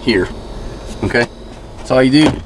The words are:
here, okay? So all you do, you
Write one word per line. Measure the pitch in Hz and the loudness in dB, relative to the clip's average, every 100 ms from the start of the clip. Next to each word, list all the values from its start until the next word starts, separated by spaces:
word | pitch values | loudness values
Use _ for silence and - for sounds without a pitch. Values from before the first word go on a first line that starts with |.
here, | 135 98 90 - - - - - - - | 0 0 0 -6 -12 -12 -12 -12 -12 -6
okay? | - 120 120 - - - - - | -2 0 0 -4 -18 -18 -18 -14
So | - 131 | 0 4
all | |
you | 131 | 6
do, | 143 | 6
you | 147 - | 4 2